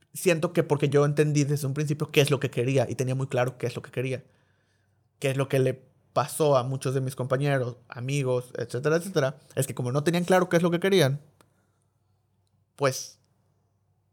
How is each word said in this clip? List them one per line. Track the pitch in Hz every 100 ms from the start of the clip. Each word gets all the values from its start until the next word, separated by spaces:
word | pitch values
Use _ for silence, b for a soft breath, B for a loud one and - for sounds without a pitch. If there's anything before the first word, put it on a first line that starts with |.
| _ -
Siento | 180 165 170
que | 170
porque | 160 143 143
yo | 143 143
entendí | 147 151 147
desde | 139 147 135
un | 135
principio | 151 151 151
qué | 151
es | 143
lo | 135
que | 131
quería | - 123 135 113
y | -
tenía | 127 131
muy | 131
claro | 123 123 -
qué | 120
es | 147
lo |
que | -
quería. | 127 131 123 - _ _ _ _ _ _ _ _ _
Qué | 139
es | 135
lo | 135
que | 135
le | 131 131 - _ _
pasó | 123 123 - 151 135
a |
muchos | 131 135 135
de | 135
mis | 131 -
compañeros, | 131 135 143 139 123 117 -
amigos, | 123 127 143 127 127 123 -
etcétera, | 120 127 151 165
etcétera, | 196 165 135 - b -
es | 135
que | 117
como | 123
no | 143
tenían | 147 170
claro | 175 185 180
qué | 170
es |
lo | 175
que | 170
querían, | 196 196 135 143 - _ _ _ _ _ _ _ _ _ _ _ _ _ _ _
pues | 135 127 - - _ _ _ _ _ _ _ _ _